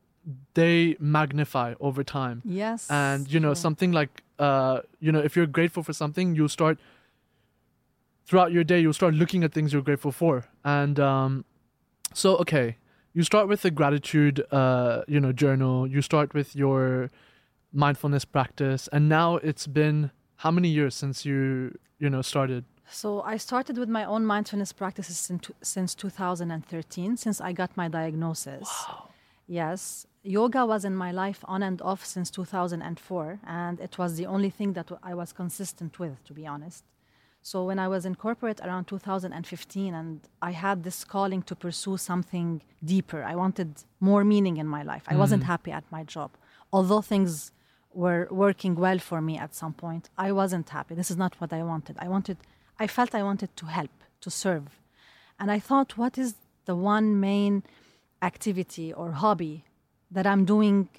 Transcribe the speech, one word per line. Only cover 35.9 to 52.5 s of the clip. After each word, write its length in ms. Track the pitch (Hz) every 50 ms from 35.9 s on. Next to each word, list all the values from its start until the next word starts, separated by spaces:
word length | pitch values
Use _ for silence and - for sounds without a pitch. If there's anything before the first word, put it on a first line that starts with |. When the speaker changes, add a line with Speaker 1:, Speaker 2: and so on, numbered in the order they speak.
| - -
Speaker 2:
with, 220 | 175 156 135 123 _
to 80 | - 143
be 140 | 151 156 151
honest. 340 | 147 147 147 175 - - - _ _ _ _ _ _ _ _ _ _ _ -
So 220 | - - 190 185
when 140 | 185 190 190
I 80 | 185
was 180 | 185 190 185 175
in 120 | 190 180
corporate 440 | - - 220 233 - - 226 214 -
around 260 | - 180 180 185 170
two 120 | - 196 190
thousand 360 | - 202 190 190 180 180 -
and 120 | 160 170
fifteen, 480 | - 180 165 - - - 196 196 190 175
and 260 | 160 160 165 160 151 - _ _ _ -
I 80 | 175
had 320 | 165 160 185 196 202 180 165
this 220 | 180 175 - -
calling 380 | - - 196 196 196 190 185 180
to 120 | - 175
pursue 420 | - - 175 160 - - 196 190
something 640 | 185 - - 175 180 175 - - 175 170 170 165 151 - _ _ _ 160
deeper, 380 | 156 185 190 - - - 156 123
I 140 | - 165
wanted 480 | 175 185 190 - - 180 156 147 - - _ _ -
more 240 | 190 190 202 202 202
meaning 320 | 208 208 202 196 185 170
in 100 | 156 151
my 160 | 151 147 147 147
life. 220 | 151 131 - -
I 80 | - 151
wasn't 300 | - 202 - - - 131
Speaker 1:
Mm. 20 |
Speaker 2:
happy 240 | 175 175 170 - 175
at 140 | 156 156 156 - 165
my 100 | 160 160
job. 300 | 147 - 165 147 151 _ _ _ _ _ _ _ _ -
Although 300 | 196 185 180 208 214 208
things 500 | - 214 196 190 175 160 151 - - - _ _ _ _ _ _ _ -
were 320 | 180 175 180 175 170 180 - 190
working 420 | 190 196 202 190 - - 190 175
well 240 | 165 180 185 190 185
for 220 | - - 175 160
me 180 | 156 160 156 147
at 160 | - 151 -
some 200 | - 170 160 151
point, 360 | - - 165 165 170 - - _ -
I 140 | 185 196 202
wasn't 380 | 196 196 190 185 175 156 -
happy. 240 | - 143 139 - 165
This 140 | 165 180 -
is 60 | 180
not 240 | 170 185 180 - -
what 120 | 175 156 170
I 100 | 160 165
wanted. 320 | 170 165 160 - - - -
I 100 | - 180
wanted, 280 | 185 196 185 - 180 - _ _